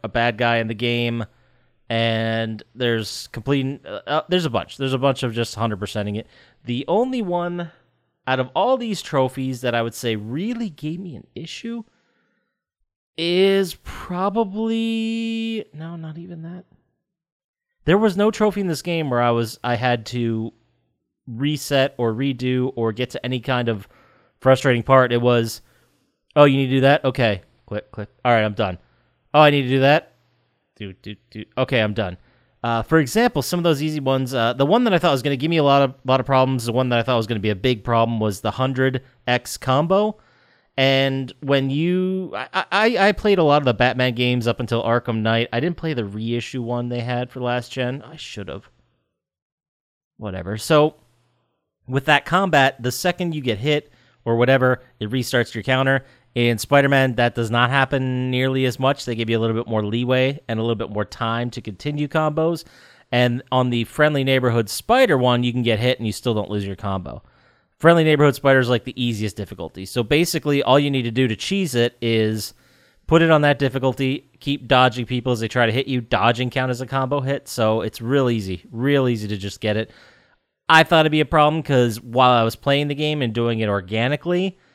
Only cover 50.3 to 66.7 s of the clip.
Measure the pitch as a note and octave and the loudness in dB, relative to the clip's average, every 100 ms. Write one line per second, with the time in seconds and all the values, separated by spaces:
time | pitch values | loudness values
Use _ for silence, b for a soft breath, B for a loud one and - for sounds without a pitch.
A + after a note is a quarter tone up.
50.3 | F#2 F2+ A2 - D3+ D3+ - _ _ _ | -10 -8 -8 2 4 4 0 _ _ _
51.3 | _ _ _ _ _ - C3 - C#3+ - | _ _ _ _ _ -6 -2 2 2 2
52.3 | F3 F#3+ D3+ C3+ - B2 - F3+ F3 F3 | 0 2 4 4 2 -4 -2 -2 -2 -4
53.3 | D#3 B2+ G#2 C#3+ D3 - b b b A#2 | -4 -2 -2 0 -2 -4 b b b -2
54.3 | A#2 B2 C3+ B2+ B2 b b G#2+ B2+ A#2 | 2 4 4 4 0 b b -6 -4 0
55.3 | B2 A#2 A2+ C3 C3 C3+ C3+ - b b | 0 0 -4 -2 0 2 0 -2 b b
56.3 | B2 A#2+ A2+ - C#3+ C#3 C#3 C3+ A#2 A#2+ | 0 0 0 2 4 4 4 2 2 0
57.3 | A#2+ A2+ A#2+ A#2+ C#3 E3 C#3 C3 B2+ B2+ | 0 -2 0 2 2 0 0 -2 -2 -2
58.3 | B2+ C3 C3 C3 A#2 C3 C#3 - A2+ A2+ | -2 -2 0 -2 0 0 0 -4 -4 -2
59.3 | A2+ A2+ A2+ A#2 A2 G#2 A#2 B2 B2+ C3 | 0 0 -2 -2 -2 -2 -2 0 0 0
60.3 | C#3 - A2 A#2 G#2+ A2+ G#2 G#2 - A2+ | -2 -6 -4 -2 -2 -4 -6 -6 -6 -4
61.3 | A#2 A#2+ A#2 A2 F#2+ D3 D3 D3 D#3+ D#3 | -4 -6 -8 -12 -10 -6 -4 -4 -2 -2
62.3 | D3 D#3+ E3 - B B B B B2 B2 | 0 -2 -2 -8 B B B B 2 2
63.3 | B2 - B2+ B2+ A#2+ A2+ - D3+ C#3+ C3+ | 0 -2 0 2 0 -2 2 2 2 2
64.3 | C3 B2 A#2 G#2+ - - B3 B3 C3+ B2 | 2 2 0 0 -4 0 4 4 4 4
65.3 | B2 B2 A#2+ A#2 G#2+ B2 B2+ A2+ - B2 | 2 2 0 2 2 2 0 -4 -4 -2
66.3 | G#2+ F#2+ G#2 G2 | -2 -2 -4 -4